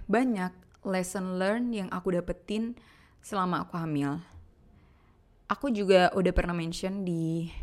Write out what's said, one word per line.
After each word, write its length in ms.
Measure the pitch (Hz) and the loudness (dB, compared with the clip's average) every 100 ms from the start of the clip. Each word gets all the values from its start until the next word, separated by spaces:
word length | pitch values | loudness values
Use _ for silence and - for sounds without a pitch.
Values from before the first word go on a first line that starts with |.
| - | 0
banyak 480 | 214 262 208 180 - - - 196 | 2 4 0 -2 -6 -20 -10 -2
lesson 560 | 185 180 196 185 185 | -2 -2 -4 -4 0
learn 320 | 190 226 247 | 2 2 0
yang 160 | 220 185 | -2 -4
aku 240 | 180 190 | -2 0
dapetin 640 | 175 175 170 - 214 233 240 - - - _ | 0 -2 -8 -4 -4 -4 -8 -16 -20 -20 _
selama 480 | - 202 180 160 185 | -6 -2 0 0 -2
aku 80 | |
hamil. 480 | 175 165 147 143 156 - - - - - - - - - _ _ _ - | -4 -2 0 -2 -4 -8 -20 -20 -20 -20 -20 -20 -20 -20 _ _ _ -8
Aku 240 | 208 285 | -4 -2
juga 400 | 214 190 190 180 | -2 6 6 6
udah 160 | 196 180 | 4 2
pernah 240 | 180 180 | 2 0
mention 480 | 175 165 170 190 196 | -2 -4 -4 -4 -4
di 480 | 180 170 160 165 165 - | -2 -2 -2 -2 -4 -8